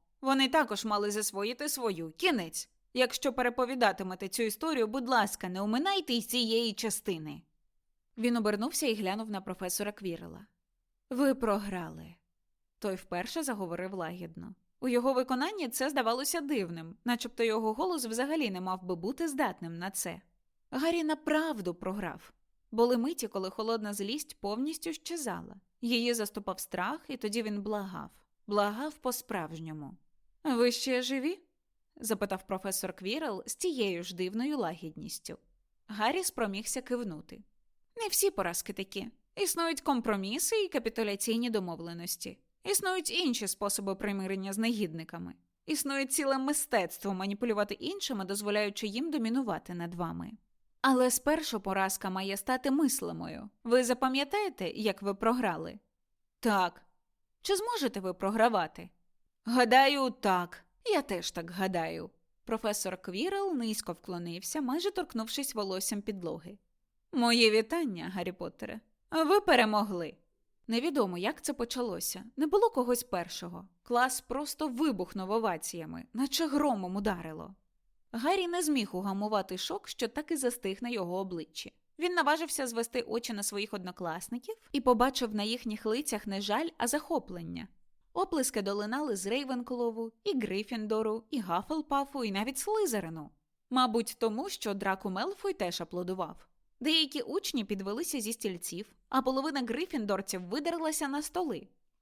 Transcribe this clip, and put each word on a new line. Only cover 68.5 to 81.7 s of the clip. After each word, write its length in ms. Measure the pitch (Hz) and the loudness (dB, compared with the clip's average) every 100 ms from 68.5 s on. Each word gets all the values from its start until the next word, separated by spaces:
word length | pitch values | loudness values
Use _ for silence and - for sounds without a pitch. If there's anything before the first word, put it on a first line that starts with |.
| - 214 220 _ _ - | -10 -12 -12 _ _ -2
ви 300 | 320 311 403 | 2 6 6
перемогли. 760 | 392 254 220 208 208 175 160 - _ _ _ _ - | 8 6 6 4 0 -4 -6 -10 _ _ _ _ -2
Невідомо, 520 | 233 320 277 196 175 | 0 2 2 0 2
як 240 | 214 - | -2 -2
це 100 | - | -6
почалося. 720 | - 233 254 240 170 - 190 214 - | -4 -4 -2 -4 -4 -6 -6 -10 -2
Не 100 | 302 | 4
було 240 | 392 453 | 6 6
когось 320 | 262 247 240 | 4 2 2
першого. 640 | - 180 170 - 175 175 190 _ | 0 -2 -2 -8 -10 -12 -16 _
Клас 380 | - 240 254 - | 0 4 4 2
просто 480 | - 262 294 - 311 | -4 -4 -4 -2 -2
вибухнув 640 | 240 311 190 175 196 185 | 2 2 2 -4 -6 0
оваціями, 760 | 220 220 160 - 170 160 165 - | 0 2 -2 -6 -8 -10 -12 -8
наче 340 | 226 277 - 320 | -2 0 2 2
громом 500 | 294 294 208 185 196 | 4 4 2 -2 -2
ударило. 580 | 208 175 160 156 160 190 _ _ _ _ - | 0 -2 -6 -10 -14 -16 _ _ _ _ -10
Гаррі 360 | 233 285 381 349 | -2 2 2 2
не 140 | 349 | 0
зміг 340 | 302 269 202 180 | 2 2 0 -2
угамувати 640 | 196 196 208 208 190 185 | -2 -2 0 0 0 -6
шок, 300 | - 403 - | -4 -6 -8
що 200 | - 233 | -4 -4
так 220 | 294 302 | -4 -4
і 60 | 302 | 0
застиг 420 | 247 240 190 196 | 0 0 -6 -4
на 80 | 240 | -4
його 300 | 214 175 185 | -2 -2 -2
обличчі. 540 | 190 170 - - - | -4 -6 -8 -10 -12